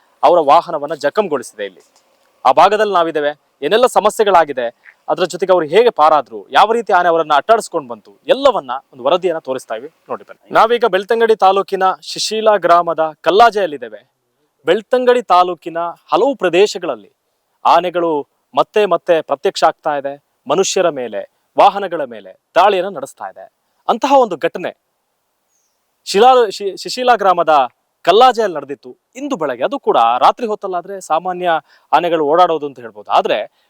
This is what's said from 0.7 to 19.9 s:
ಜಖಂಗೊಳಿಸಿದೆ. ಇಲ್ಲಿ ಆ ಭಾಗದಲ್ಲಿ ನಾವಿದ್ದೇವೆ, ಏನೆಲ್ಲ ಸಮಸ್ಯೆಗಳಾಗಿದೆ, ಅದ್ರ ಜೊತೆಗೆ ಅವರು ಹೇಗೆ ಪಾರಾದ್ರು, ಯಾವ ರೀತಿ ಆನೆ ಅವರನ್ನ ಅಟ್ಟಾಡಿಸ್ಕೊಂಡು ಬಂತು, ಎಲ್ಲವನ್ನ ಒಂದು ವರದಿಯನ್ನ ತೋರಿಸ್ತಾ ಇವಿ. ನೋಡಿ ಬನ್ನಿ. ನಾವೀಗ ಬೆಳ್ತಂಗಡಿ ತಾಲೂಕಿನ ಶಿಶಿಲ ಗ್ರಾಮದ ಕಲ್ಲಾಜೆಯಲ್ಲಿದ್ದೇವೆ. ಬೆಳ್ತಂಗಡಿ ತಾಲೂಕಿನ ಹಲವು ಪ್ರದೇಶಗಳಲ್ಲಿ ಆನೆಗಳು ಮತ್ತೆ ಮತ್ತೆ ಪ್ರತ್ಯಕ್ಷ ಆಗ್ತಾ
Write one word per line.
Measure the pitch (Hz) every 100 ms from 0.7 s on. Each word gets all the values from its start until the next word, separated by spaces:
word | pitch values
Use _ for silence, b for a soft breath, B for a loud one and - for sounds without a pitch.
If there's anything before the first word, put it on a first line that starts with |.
| 160 143
ಜಖಂಗೊಳಿಸಿದೆ. | 160 143 175 202 143 113 - 101
ಇಲ್ಲಿ | 87 _ _ _ _ _ _ -
ಆ |
ಭಾಗದಲ್ಲಿ | 131 180 208 208
ನಾವಿದ್ದೇವೆ, | 190 165 156 147 147 _ _
ಏನೆಲ್ಲ | 143 170 247
ಸಮಸ್ಯೆಗಳಾಗಿದೆ, | - 196 - 208 180 160 127 120 - b b -
ಅದ್ರ | 156
ಜೊತೆಗೆ | 175 175 180
ಅವರು | 180
ಹೇಗೆ | 156 175 240
ಪಾರಾದ್ರು, | - 151 156 - 110 98
ಯಾವ | 135 202
ರೀತಿ | 233 214
ಆನೆ | 185 180
ಅವರನ್ನ | 165 156
ಅಟ್ಟಾಡಿಸ್ಕೊಂಡು | 147 139 226 - 170 131
ಬಂತು, | 113 104 _ 135
ಎಲ್ಲವನ್ನ | 226 277 196 135 127 -
ಒಂದು | 143
ವರದಿಯನ್ನ | 123 175 180 160
ತೋರಿಸ್ತಾ | 131 131 -
ಇವಿ. | 113 139 _ -
ನೋಡಿ | 113
ಬನ್ನಿ. | - - _
ನಾವೀಗ | 143 220 240
ಬೆಳ್ತಂಗಡಿ | 226 185 190 226 226 220
ತಾಲೂಕಿನ | 190 196 190 196 190 160
ಶಿಶಿಲ | - 165 - 214 214 208
ಗ್ರಾಮದ | 170 170 170 160 160 151
ಕಲ್ಲಾಜೆಯಲ್ಲಿದ್ದೇವೆ. | - 180 233 208 185 143 117 107 117 _ _ _ _ _ 147
ಬೆಳ್ತಂಗಡಿ | 196 214 254 247 247
ತಾಲೂಕಿನ | - 180 180 175 - 165 170 160 _
ಹಲವು | 151 247
ಪ್ರದೇಶಗಳಲ್ಲಿ | 269 185 165 208 202 175 117 98 _ _ _ _ _
ಆನೆಗಳು | 117 156 180 170 170 151 135 _ _
ಮತ್ತೆ | - 156 - 208
ಮತ್ತೆ | 170 - 165
ಪ್ರತ್ಯಕ್ಷ | 147 139 196 -
ಆಗ್ತಾ | 165 - 160